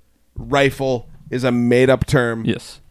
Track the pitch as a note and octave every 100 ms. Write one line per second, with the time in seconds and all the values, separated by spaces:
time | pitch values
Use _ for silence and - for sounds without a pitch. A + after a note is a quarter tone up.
0 | _ _ _ - A#2 C#3 C#3 - C3+ B2
1 | - - - B2+ B2+ A#2+ A#2+ B2 C3 B2+
2 | - C3+ A#2 A2+ A2+ G2+ - - -